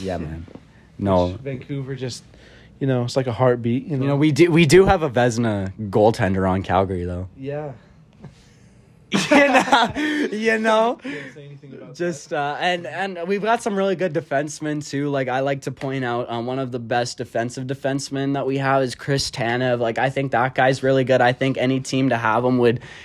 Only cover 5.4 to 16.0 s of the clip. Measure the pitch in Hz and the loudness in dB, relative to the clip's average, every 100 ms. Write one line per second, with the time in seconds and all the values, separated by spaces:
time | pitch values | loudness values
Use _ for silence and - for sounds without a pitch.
5.4 | 117 101 95 101 104 107 107 110 95 95 | 0 0 -4 -6 -2 4 4 4 0 2
6.4 | 95 95 92 92 98 92 87 90 90 135 | 2 0 0 0 2 -2 -4 -6 -10 -12
7.4 | 135 147 151 117 - - - - - - | -10 -8 -10 -14 -20 -20 -20 -20 -20 -20
8.4 | - - - - - - - 202 - 285 | -20 -20 -20 -20 -20 -20 -2 0 4 6
9.4 | 285 262 220 254 233 269 302 302 - 214 | 6 4 4 2 2 0 -2 -2 -2 -2
10.4 | 220 220 220 220 226 - 262 285 - 147 | 0 0 2 2 2 -2 -8 -12 -12 -18
11.4 | 143 143 139 131 - 143 175 165 - 156 | -20 -20 -20 -20 -14 -6 -6 -6 -6 -4
12.4 | 143 139 175 180 170 160 196 175 175 202 | -4 -2 -2 -2 -6 -8 -6 -6 -4 -2
13.4 | 208 233 233 196 196 170 185 156 151 139 | 0 0 0 -2 0 0 -2 -2 -2 -4
14.4 | 151 - 151 151 147 139 143 139 123 127 | -4 -6 -6 -6 -6 -4 -2 -2 -2 -2
15.4 | 135 139 139 131 135 135 | -2 -4 -6 -8 -6 -4